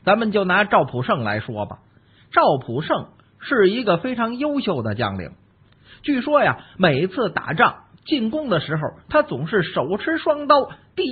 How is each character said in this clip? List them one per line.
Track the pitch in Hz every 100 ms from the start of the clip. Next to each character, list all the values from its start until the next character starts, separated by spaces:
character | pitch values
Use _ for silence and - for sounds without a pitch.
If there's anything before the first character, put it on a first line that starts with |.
咱 | - 208
们 | 226
就 | 202 185
拿 | 185
赵 | 208 214 143
普 | 123
胜 | 131 185
来 | 110 107
说 | 107 107 101
吧。 | - _ _ _ _ _
赵 | - 285 143 -
普 | 120
胜 | 156 254 - _ _ _
是 | - 262 190
一 | 220
个 | 220 170
非 | 254 240
常 | 226 247
优 | 302 285
秀 | 214 151
的 | 113 104
将 | 107 98
领， | 76 - _ _ _ _ _ -
据 | - 269
说 | 262 294
呀， | 196 123 - -
每 | 180 135 185
次 | - 208
打 | - -
仗 | 160 233 - - - -
进 | 294 220
攻 | 302 294
的 | 170
时 | - 156
候， | 147 - -
他 | 302
总 | 294 131 156
是 | 214
手 | 160 185 135 202
持 | - 320
双 | 339 294 285
刀， | 294 247 - _ -
第 | 370